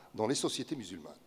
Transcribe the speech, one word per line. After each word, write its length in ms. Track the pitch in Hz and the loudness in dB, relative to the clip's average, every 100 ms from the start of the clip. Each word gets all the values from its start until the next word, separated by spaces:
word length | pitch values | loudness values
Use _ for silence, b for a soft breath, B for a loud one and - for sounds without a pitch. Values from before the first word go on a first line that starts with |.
| B | B
dans 120 | - 110 | 2 2
les 80 | |
sociétés 420 | 143 165 - 123 147 | 4 2 0 -4 -6
musulmanes. 360 | 95 90 76 - | -6 -10 -12 -16